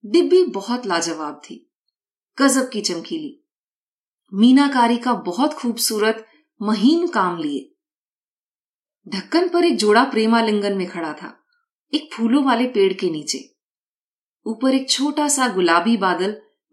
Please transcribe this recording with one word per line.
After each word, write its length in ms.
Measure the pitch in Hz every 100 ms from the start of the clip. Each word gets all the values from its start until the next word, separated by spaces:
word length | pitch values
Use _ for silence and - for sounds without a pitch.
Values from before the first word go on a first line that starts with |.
| 208
डिब्बी 380 | 285 285 359
बहुत 420 | 339 196 208 247 202
लाजवाब 560 | 170 170 160 151 -
थी, 300 | - - _ _ _ _ _ _ _ -
गजब 300 | 269 269 247
की 120 | 214
चमकीली, 680 | - 170 - 160 151 - _ _ _ _ _ _ _ _ _
मीनाकारी 640 | 196 233 262 285 262 233 240
का 160 | 254
बहुत 400 | 214 180 185 294
खूबसूरत 760 | 302 247 214 - 214 214 220 - _ _ _
महीन 460 | 208 214 226 330 349
काम 300 | 220 185 170
लिए। 380 | 151 143 - _ _ _ _ _ _ _ _ _ _ _ _ _ -
ढक्कन 420 | 190 - 320 359
पर 160 | 349 339
एक 120 | 233
जोड़ा 260 | 208 214
प्रेमालिंगन 720 | 269 220 220 233 220 208 202 196
में 100 | 185
खड़ा 260 | 180 160
था, 320 | 151 175 - _ _ _ _ _
एक 200 | 302 -
फूलों 300 | - 226 269
वाले 240 | 269 233 247
पेड़ 260 | 214 190
के 160 | 190 180
नीचे। 480 | 156 143 131 - _ _ _ _ _ _ _ _ _ -
ऊपर 280 | 220 262
एक 160 | 269 262
छोटा 380 | - 285 294 294
सा 200 | 277 247
गुलाबी 500 | 190 175 170 226 226
बादल 440 | 190 170 190 214 _ _ _